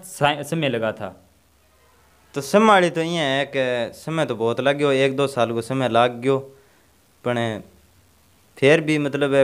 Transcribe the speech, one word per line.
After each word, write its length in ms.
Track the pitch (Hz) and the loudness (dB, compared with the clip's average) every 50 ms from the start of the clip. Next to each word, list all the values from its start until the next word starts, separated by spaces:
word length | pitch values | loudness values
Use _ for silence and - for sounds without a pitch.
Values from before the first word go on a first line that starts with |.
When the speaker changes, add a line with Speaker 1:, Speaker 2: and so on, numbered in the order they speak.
| - | -20
Speaker 1:
सा-, 380 | - - - 143 143 151 147 139 | -16 -6 -2 -2 -2 -2 -2 -6
समय 260 | - 165 165 151 131 | -6 -6 -4 -2 -2
लगा 220 | 117 113 113 110 | -2 -2 -4 -4
था? 240 | 101 - 104 92 92 - _ _ _ _ _ _ _ _ _ _ _ _ _ _ _ _ _ _ _ _ _ _ - | -6 -6 -10 -12 -12 -16 _ _ _ _ _ _ _ _ _ _ _ _ _ _ _ _ _ _ _ _ _ _ -10
Speaker 2:
तो 60 | 139 | -10
समय 480 | 135 - - 208 226 220 202 190 175 165 | -6 2 2 4 6 6 6 6 4 2
तो 120 | 135 165 | 0 -2
ये 200 | 160 170 175 170 | -4 -4 -2 -2
है 240 | 151 135 135 139 139 | -2 0 0 -2 -2
कि 460 | 135 135 135 131 123 123 120 117 98 - | -4 -2 -2 -2 -2 -2 -4 -4 -6 -8
समय 300 | - - 156 160 165 147 | -12 -10 -6 -4 -4 -2
तो 100 | 123 120 | -4 -2
बहुत 240 | 104 113 117 117 127 | -2 -2 -2 -2 0
लग 180 | 127 139 143 | 0 0 0
गयो, 140 | 147 147 143 | 2 0 2
एक 240 | 135 131 139 139 131 | 2 2 2 2 2
दो 120 | 139 139 | 0 -2
साल 240 | 135 - 123 117 113 | -2 0 -2 -2 0
को 100 | 117 117 | -2 -6
समय 280 | 113 - 131 135 127 117 | -4 -4 -4 -2 -2 2
लग 300 | 113 117 123 123 120 117 | 4 4 2 2 0 -2
गयो, 160 | 123 135 135 131 135 - - - _ _ _ _ _ _ _ _ _ _ _ _ - | -2 0 0 -2 -4 -10 -20 -20 _ _ _ _ _ _ _ _ _ _ _ _ -6
पण 380 | 123 120 120 117 113 107 98 - - _ _ _ _ _ _ _ _ _ _ _ _ _ _ _ _ _ | -4 -2 -2 -2 -4 -6 -8 -12 -18 _ _ _ _ _ _ _ _ _ _ _ _ _ _ _ _ _
फिर 240 | - 135 139 156 170 | 2 4 4 4 4
भी 160 | 156 156 156 147 | 4 0 0 0
मतलब 340 | 147 139 135 139 143 139 139 139 | 0 -2 -2 -2 0 2 4 2